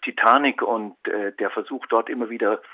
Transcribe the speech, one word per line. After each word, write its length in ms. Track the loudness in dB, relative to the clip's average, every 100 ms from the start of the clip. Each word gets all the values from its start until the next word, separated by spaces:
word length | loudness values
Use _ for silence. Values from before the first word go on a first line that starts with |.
Titanic 580 | -6 2 6 6 4 0
und, 360 | -2 -2 -4 -8 -6
äh, 240 | -4 -4
der 160 | -4 -4
Versuch, 380 | -4 -6 -8 0
dort 240 | 0 0
immer 180 | -4 -6
wieder 320 | -2 0 0 -4